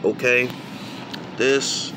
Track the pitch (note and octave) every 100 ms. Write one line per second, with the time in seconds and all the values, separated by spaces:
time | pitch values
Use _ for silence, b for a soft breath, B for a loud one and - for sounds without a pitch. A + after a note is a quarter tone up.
0 | G2 G#2+ B2 B2 B2 - B B B B
1 | B - - - B2+ C#3 - - -